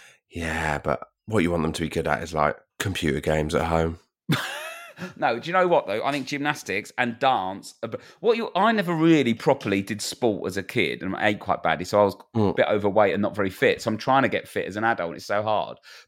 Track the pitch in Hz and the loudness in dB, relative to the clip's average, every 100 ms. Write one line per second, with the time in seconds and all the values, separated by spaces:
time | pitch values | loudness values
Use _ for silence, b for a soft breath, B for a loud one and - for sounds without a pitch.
0 | B B _ 85 80 80 80 73 78 67 | B B _ -8 -4 -2 -2 -2 -2 -4
1 | - _ - 110 87 85 80 78 78 85 | -6 _ -2 0 2 2 0 -2 -4 -2
2 | 80 73 80 78 73 - _ - 101 90 | -2 -2 -2 0 0 0 _ -8 -4 -2
3 | 80 69 78 78 78 82 80 82 82 85 | 0 0 0 0 0 0 0 0 0 -4
4 | _ _ - 143 B B B B 679 B | _ _ -4 -4 B B B B -18 B
5 | 180 - 143 117 139 185 180 160 - 107 | -14 -4 -2 -2 -2 2 4 2 0 -4
6 | 139 143 127 143 147 143 - 98 107 - | -2 -4 -4 -4 -4 -4 -4 -6 -4 -4
7 | 123 110 135 117 92 98 - - 117 - | -4 0 0 0 -2 -8 -14 -12 -10 -10
8 | B B 214 226 226 175 214 220 175 165 | B B 0 0 0 2 2 2 0 4
9 | 165 160 117 107 156 131 110 98 98 107 | 6 6 4 2 2 2 2 0 -2 -6
10 | - - 117 98 98 95 92 120 76 62 | -8 -2 0 0 -4 -6 -4 0 0 -2
11 | 95 - 107 104 98 85 82 78 90 104 | -6 -2 0 0 -2 0 0 0 2 4
12 | 101 - - 113 101 - 117 104 101 101 | 4 2 -4 2 2 4 2 2 2 4
13 | 101 101 104 104 95 - 123 - 113 107 | 4 4 -2 0 -2 2 2 2 -2 -4
14 | - 139 120 101 - 104 - 101 113 110 | 0 2 2 -2 -6 -6 -6 -2 -2 -2
15 | 85 - - 104 107 104 55 - B B | -4 -8 -4 -2 0 -2 -4 -10 B B